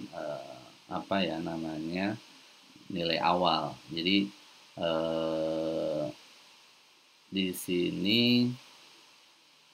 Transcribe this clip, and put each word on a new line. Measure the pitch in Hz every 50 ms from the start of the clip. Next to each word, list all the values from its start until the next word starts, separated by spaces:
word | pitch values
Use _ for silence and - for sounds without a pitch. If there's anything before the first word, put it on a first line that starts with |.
| 76 73 85
eh, | 85 78 73 73 69 67 67 64 64 62 - - - -
apa | - 90 90 - - 98 98
ya | 92 82 78 80
namanya, | 85 85 82 80 80 80 78 78 78 82 87 92 95 104 117 120 - - - - - - - - - - - - -
nilai | - 98 87 85 82 80 78
awal. | - 82 90 90 90 85 80 80 76 71 65 - - -
Jadi, | 78 85 82 92 98 101 98 - - - - - - - - - - -
eh, | 87 85 80 80 82 82 80 80 80 80 80 80 80 80 80 80 80 80 80 80 78 78 76 76 73 - - - - - - - - - - - - - - - _ _ _ _ _ _ _ _ _
di | _ 92 95 95 92
sini | 90 - - - 90 87 87 85 85 85 90 98 113 120 120 120 123 123 123 123 123 127 - - - - - - - - - - - - - - _ _ _ _ _ _ _ _